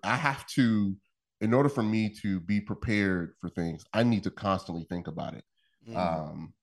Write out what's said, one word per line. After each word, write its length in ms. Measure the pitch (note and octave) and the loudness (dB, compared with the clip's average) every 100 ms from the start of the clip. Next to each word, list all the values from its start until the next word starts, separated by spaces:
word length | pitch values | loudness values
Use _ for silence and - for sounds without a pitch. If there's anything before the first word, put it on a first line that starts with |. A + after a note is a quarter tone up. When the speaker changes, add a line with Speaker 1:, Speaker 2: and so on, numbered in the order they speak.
Speaker 1:
I 100 | G2+ E3 | -2 0
have 300 | D3 C#3 - | 0 -2 -2
to, 460 | - A#2+ G#2+ G2 G2+ _ _ _ - | 2 4 4 2 -2 _ _ _ -4
in 120 | A2 | 2
order 140 | B2+ C#3+ | 4 4
for 140 | C#3 | 2
me 320 | G#2+ A2 G#2+ - | 0 2 0 -2
to 160 | G#2 F#2+ | -4 -2
be 220 | E2+ G#2 | 0 -2
prepared 720 | G#2 - - G#2 G2 F#2 E2+ - | -2 -4 0 2 4 2 -2 -8
for 80 | F2 | -8
things, 360 | - E2 D#2+ - | -4 -4 -4 -4
I 100 | G#2+ | 2
need 180 | A#2+ G#2+ | 4 4
to 60 | F#2+ | 0
constantly 560 | - G2+ F#2 - E2+ E2 | -2 0 0 -2 -8 -6
think 200 | F2 E2 | -8 -6
about 260 | E2 - | -8 -8
it. 100 | - - _ _ _ A2+ | -10 -16 _ _ _ -10
Speaker 2:
Mm. 80 | A2 | -2
Speaker 1:
Um, 560 | F2 E2 D2+ D#2 D#2+ - | -2 -2 -6 -10 -14 -18